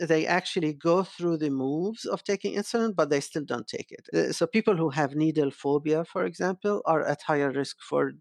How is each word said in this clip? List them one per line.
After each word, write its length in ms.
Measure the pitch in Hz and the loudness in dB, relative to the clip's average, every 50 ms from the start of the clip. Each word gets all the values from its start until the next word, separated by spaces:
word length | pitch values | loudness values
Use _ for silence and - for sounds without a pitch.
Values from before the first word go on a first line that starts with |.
they 260 | 170 160 160 156 160 | 0 2 2 2 4
actually 460 | - 170 180 - - - 185 160 156 151 | 2 0 0 0 -2 -2 -2 -2 -2 -2
go 300 | 139 - 170 170 190 190 | 0 2 2 4 4 2
through 340 | - - - 175 170 156 | -2 -6 -4 -2 0 0
the 120 | 151 156 147 | 0 0 -2
moves 540 | 139 131 131 135 147 160 180 208 226 - - | 0 0 -2 -2 -2 -2 -2 -4 -6 -6 -6
of 220 | 196 196 - - | -6 -6 -4 -2
taking 300 | - 202 196 - 202 - | -2 -2 -2 -2 -4 -4
insulin, 360 | 202 202 - - 233 226 226 190 | -4 -4 -2 -2 0 0 0 2
but 160 | 170 156 143 | 2 2 2
they 120 | 147 143 | 2 0
still 240 | 139 - - 165 143 | 0 -2 -6 -6 -4
don't 240 | - 127 120 113 - | -4 -6 -6 -6 -6
take 200 | - - - - | -8 -10 -10 -12
it. 200 | - - - - - | -16 -20 -10 -2 0
Uh, 200 | 165 - - - | 2 2 2 0
so 120 | - 170 | -2 -2
people 300 | - - 220 214 226 196 | 0 0 2 2 2 2
who 140 | 160 165 151 | 2 2 0
have 260 | 131 156 147 131 139 | 2 0 0 0 2
needle 340 | 151 156 160 147 151 143 139 | 2 0 2 2 2 0 0
phobia, 540 | - - - 139 143 147 147 151 156 160 170 | -2 -2 0 0 0 2 2 0 0 0 -2
for 220 | - - 190 180 | -2 -4 -2 -2
example, 560 | 180 170 - 180 185 190 - - 208 208 - - | -2 -2 -2 -2 -2 -2 -2 -2 -2 -2 0 0
are 160 | - 160 151 - | 0 2 2 2
at 160 | - 147 - | 0 -2 -2
higher 300 | - - 156 143 143 139 | -2 0 0 2 0 0
risk 260 | 131 139 139 - - - | 0 -2 -4 -4 -8 -12
for 320 | - - 147 143 139 135 135 - | -8 -2 0 0 0 0 -2 -8